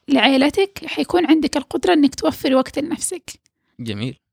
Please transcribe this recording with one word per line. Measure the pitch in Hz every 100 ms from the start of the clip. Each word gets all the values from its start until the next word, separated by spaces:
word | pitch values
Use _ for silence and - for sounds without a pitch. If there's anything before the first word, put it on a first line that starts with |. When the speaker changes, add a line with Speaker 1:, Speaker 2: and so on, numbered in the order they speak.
| -
Speaker 1:
لعائلتك، | 269 226 269 285 392 392 - 330
حيكون | - 285 349 294
عندك | 320 302 294
القدرة | - 339 370
إنك | 339 277 -
توفري | 311 - 302 262
وقت | 262 -
لنفسك". | 302 - - 370 - - _ _ _ -
Speaker 2:
جميل. | 117 101 123 127 _